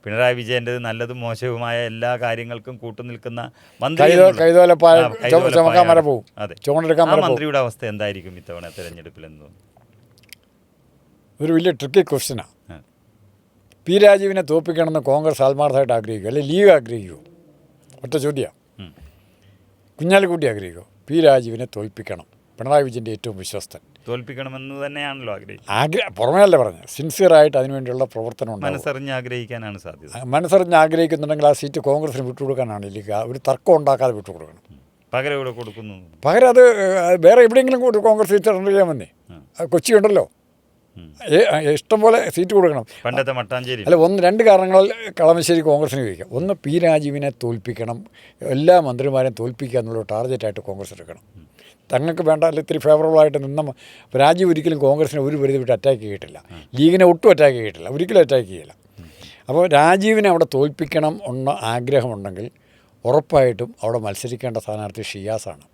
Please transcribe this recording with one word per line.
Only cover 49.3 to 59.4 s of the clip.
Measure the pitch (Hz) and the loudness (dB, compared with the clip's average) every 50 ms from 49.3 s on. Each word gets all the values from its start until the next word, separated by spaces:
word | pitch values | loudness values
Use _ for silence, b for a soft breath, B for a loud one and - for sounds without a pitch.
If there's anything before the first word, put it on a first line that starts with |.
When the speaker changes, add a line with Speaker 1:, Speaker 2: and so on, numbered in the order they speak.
| 113 110 | -4 -6
Speaker 2:
തോൽപ്പിക്കുക | 113 123 120 - 139 127 117 127 | -10 -10 -8 -10 -12 -6 -4 -6
എന്നുള്ള | 113 113 113 113 | -4 -4 -8 -10
ടാർഗറ്റായിട്ട് | 107 - 104 107 120 127 131 113 113 107 98 104 | -8 -6 -6 -6 -4 -6 -6 -6 -6 -8 -8 -10
കോൺഗ്രസ് | - - 98 98 98 - 90 | -12 -12 -14 -14 -14 -18 -18
എടുക്കണം. | 87 85 82 82 _ _ _ _ | -20 -20 -20 -20 _ _ _ _
Speaker 1:
ഉം. | 92 78 _ b b b b b b _ _ | -20 -20 _ b b b b b b _ _
Speaker 2:
തങ്ങൾക്ക് | - 127 143 165 165 175 | -4 -4 -2 -4 -4 -2
വേണ്ട, | 170 156 156 151 160 | 0 0 2 2 0
അല്ല, | 165 156 156 | 0 0 -4
ഇത്തിരി | 147 - 165 151 | -6 -4 -6 -2
ഫേവറബിളായിട്ട് | - 151 156 151 156 160 160 156 156 151 143 147 139 | 2 4 4 4 4 2 4 4 4 4 2 -4 -6
നിന്ന | 135 139 151 | -4 -6 -6
മ-, | 151 143 | -6 -8
ഇപ്പൊ | 127 _ - - - - _ _ - 131 | -10 _ -20 -20 -20 -20 _ _ 0 2
രാജീവ് | 139 151 165 175 185 180 | 4 4 4 2 2 0
ഒരിക്കലും | 165 151 151 170 160 147 | 0 0 0 -4 -2 0
കോൺഗ്രസിനെ | 139 135 143 147 156 143 143 143 | 2 0 2 2 0 -2 -2 -4
ഒരു | 135 139 151 | -4 -4 -2
പരിധി | 147 139 135 135 135 | -2 -2 -2 -2 -2
വിട്ട് | 127 117 | -2 -2
അറ്റാക്ക് | 123 104 - 139 135 110 | -2 0 0 -2 -2 -2
ചെയ്തിട്ടില്ല, | 107 104 101 95 - 73 - 76 _ _ | -4 -12 -12 -12 -14 -18 -20 -20 _ _
Speaker 1:
ഉം. | 85 82 76 _ - | -20 -20 -20 _ -2
Speaker 2:
ലീഗിനെ | 127 143 165 175 185 185 | 2 2 4 4 6 4
ഒട്ടും | 180 175 165 - 226 | 4 4 4 4 4
അറ്റാക്ക് | 180 143 151 143 131 | 6 6 4 2 2
ചെയ്തിട്ടില്ല, | 120 110 104 85 80 82 95 | 0 -6 -8 -10 -10 -12 -10
ഒരിക്കലും | 131 147 175 180 226 190 | -6 -6 -6 2 4 4
അറ്റാക്ക് | 160 120 135 127 113 92 | 4 4 2 -2 -2 -4
ചെയ്യില്ല. | 95 85 76 - - _ _ _ b b | -14 -18 -18 -20 -20 _ _ _ b b
Speaker 1:
ഉം. | 85 80 b b b b b b | -20 -20 b b b b b b